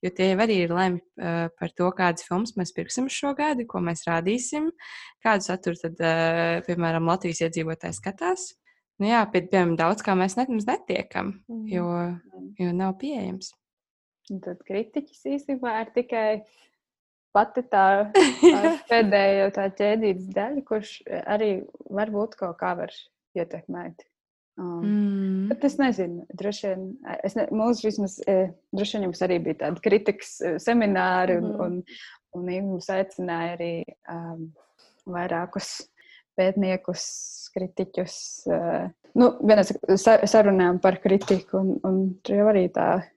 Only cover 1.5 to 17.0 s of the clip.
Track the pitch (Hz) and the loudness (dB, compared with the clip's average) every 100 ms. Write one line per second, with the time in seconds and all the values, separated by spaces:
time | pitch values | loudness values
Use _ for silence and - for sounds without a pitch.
1.5 | _ 170 - 180 185 180 165 - 180 226 | _ -10 -2 -2 2 0 0 -4 -4 -4
2.5 | - 175 - 175 - 269 - 285 277 302 | -4 -6 -6 -8 -4 -4 -4 -6 -2 -2
3.5 | 269 233 185 175 170 - 165 175 240 247 | -2 -4 -4 -4 -4 -2 0 0 -2 -2
4.5 | 302 311 - - - - _ 226 208 202 | -2 -4 -4 -18 -18 -20 _ 0 0 0
5.5 | 185 185 170 165 165 165 165 165 165 170 | -4 -4 -6 -8 -2 0 2 2 2 0
6.5 | 170 - 175 165 165 165 185 180 160 165 | 0 -2 -2 0 0 0 0 -2 -2 -2
7.5 | 165 160 160 175 170 185 196 359 370 - | -2 -4 -6 -8 -8 -10 -6 -4 -4 -6
8.5 | - _ _ _ _ 202 233 208 185 180 | -18 _ _ _ _ 0 2 2 0 2
9.5 | 196 170 165 165 208 - 185 185 190 262 | 2 2 2 0 0 0 2 0 -2 -2
10.5 | 226 208 - - - - - 95 - _ | -2 -2 -4 -2 -6 -4 -6 -6 -8 _
11.5 | 226 214 180 175 175 175 175 190 185 185 | -12 -6 -4 -2 -4 -4 -8 _ -20 -18
12.5 | 208 180 175 190 190 269 277 190 190 - | -6 -4 -2 -4 -4 -8 -6 -8 -10 -14
13.5 | _ _ _ _ _ _ _ _ 196 180 | _ _ _ _ _ _ _ _ -12 -10
14.5 | 180 _ 196 226 - 285 _ 277 277 277 | -14 _ -6 -4 -8 -10 _ -8 -6 -6
15.5 | 269 247 220 220 - 247 233 214 214 214 | -6 -4 -4 -2 -4 -2 -2 0 -2 -6
16.5 | _ _ _ _ _ | _ _ _ _ _